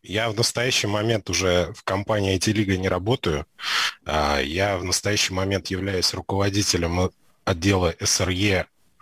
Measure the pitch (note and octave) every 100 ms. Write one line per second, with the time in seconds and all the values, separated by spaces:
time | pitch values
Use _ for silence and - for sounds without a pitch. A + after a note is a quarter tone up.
0 | - G2+ A#2 G#2 A#2 - B2+ - G#2 G#2
1 | A2 A2 - F2 F#2 F2+ E2+ A2 - G2
2 | G#2 G#2+ F#2+ F#2+ A2 G#2+ G2 F#2 F#2+ F2+
3 | F#2+ C3 - D2 - - - - - -
4 | - D2+ D2 C#2+ C2+ F2 G2+ F#2 F2+ -
5 | G2+ G#2 - F#2+ F#2+ G2 - F#2+ G2 F#2
6 | - F#2 - G2 G2+ G2 G2 F2 E2+ F2
7 | F#2 - _ _ - E2+ G2 F#2+ F2 -
8 | G#2 - F#2 F#2 G2+ F#2 - _ _ _